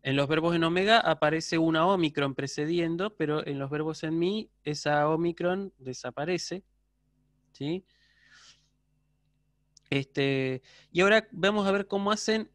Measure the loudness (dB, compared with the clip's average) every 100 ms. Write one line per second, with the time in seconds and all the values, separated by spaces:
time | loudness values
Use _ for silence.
0 | 0 0 2 2 2 2 2 2 4 4
1 | 4 2 2 0 -2 0 2 4 2 2
2 | 0 0 -2 -2 -6 -4 -2 0 -2 -2
3 | -6 -4 -2 -2 -4 -6 -6 -4 -4 -6
4 | -4 0 0 -2 -8 _ -8 -4 0 2
5 | 2 2 0 -2 -2 -2 -6 _ -12 -10
6 | -10 -6 -4 -4 -6 -10 _ _ _ _
7 | _ _ _ _ _ _ -6 -6 _ _
8 | _ _ _ -20 -20 _ _ _ _ _
9 | _ _ _ _ _ _ _ _ _ -4
10 | -4 -2 0 0 -2 -4 _ -20 _ 2
11 | 4 4 2 -2 0 2 2 0 -2 -2
12 | 0 0 0 -2 -2